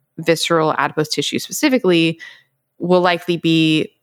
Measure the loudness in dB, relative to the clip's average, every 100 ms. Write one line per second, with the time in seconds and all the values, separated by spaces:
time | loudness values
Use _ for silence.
0 | _ -6 -2 0 0 0 0 0 -2 -2
1 | -4 -4 -4 -6 -8 -4 0 0 2 2
2 | 0 -4 -12 -20 _ _ _ -8 0 2
3 | 2 0 -2 -2 2 2 2 0 -2 _